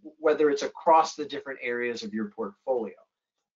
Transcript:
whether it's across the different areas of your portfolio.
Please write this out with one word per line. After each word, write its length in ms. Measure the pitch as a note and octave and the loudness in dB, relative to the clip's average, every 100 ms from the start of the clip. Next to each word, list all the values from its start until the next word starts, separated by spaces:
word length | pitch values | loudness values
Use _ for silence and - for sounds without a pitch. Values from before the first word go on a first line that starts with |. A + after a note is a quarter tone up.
| - - | -20 -2
whether 320 | D#3 D3+ D3+ | 0 4 2
it's 120 | C#3 | 2
across 520 | C3+ - E3+ D#3 D3 | -4 0 4 6 4
the 100 | - | -4
different 360 | C#3+ C#3+ C#3 B2+ | -10 -10 -10 -8
areas 400 | B2 A#2+ A#2+ A2+ | -6 -4 -4 -6
of 100 | A2 | -6
your 160 | G#2+ G#2 | -6 -6
portfolio. 640 | - G2+ - - B2 G#2 - _ _ _ _ _ | -6 -10 -8 -4 -4 -4 -10 _ _ _ _ _